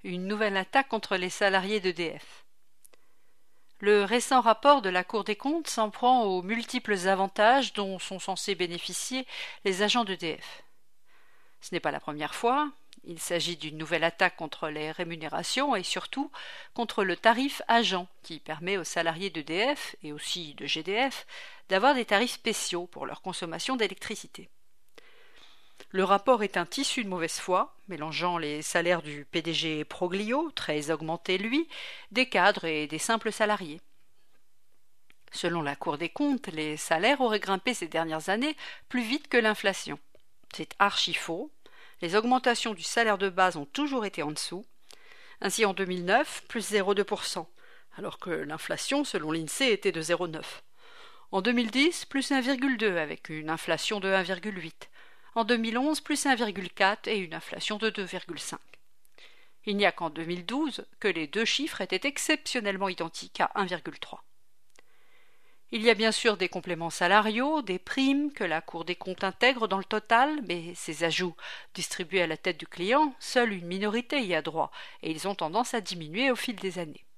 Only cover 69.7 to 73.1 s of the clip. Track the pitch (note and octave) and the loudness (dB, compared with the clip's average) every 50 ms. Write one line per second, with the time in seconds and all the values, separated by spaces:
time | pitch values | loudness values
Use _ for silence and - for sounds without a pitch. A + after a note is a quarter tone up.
69.7 | F#3+ G3 F#3 - - G#3+ - - A#3 A#3 C4 D4+ D#4 D4 A#3 F3 F3 F3 E3 E3+ | 0 -2 0 -2 -2 -4 2 4 6 6 6 4 2 -4 -4 -4 -6 -6 -6 -8
70.7 | F3+ - - - D#3+ D3 E3+ E3 E3 - F#3 F3 D#3 - - - - - - - | -10 -10 -10 -10 -4 0 0 0 2 0 -2 -2 -4 -8 -14 -14 -14 -14 -16 -12
71.7 | - F#3+ E3+ - - - F3+ D#3 F3+ F#3+ F3 D#3+ D#3 - - F#3+ F3 - E3 - | -8 -8 -6 -6 -6 -8 -6 0 2 2 2 2 -2 -2 -2 -2 -2 -2 -8 -14
72.7 | - - F3 G3+ B3 C#4+ D#4 D4 | -8 -4 0 4 6 6 4 4